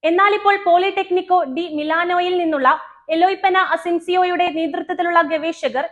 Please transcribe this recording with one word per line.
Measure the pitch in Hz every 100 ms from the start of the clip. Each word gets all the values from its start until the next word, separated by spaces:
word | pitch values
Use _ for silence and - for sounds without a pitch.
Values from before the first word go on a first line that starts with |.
എന്നാൽ | 311 349 403 415
ഇപ്പോൾ | 403 403 392
പോളിടെക്നിക്കോ | 349 381 381 381 359 370 359 294 262
ഡി | 349 302
മിലാനോയിൽ | 302 320 349 359 359 359
നിന്നുള്ള | 339 302 262 311 - - -
എലോയ്പന | 320 359 381 381 370 370
അസിൻസിയോയുടെ | 330 349 339 339 359 359 359 359
നേതൃത്വത്തിലുള്ള | 311 320 330 339 349 349 339
ഗവേഷകർ | 320 320 311 320 285 233 320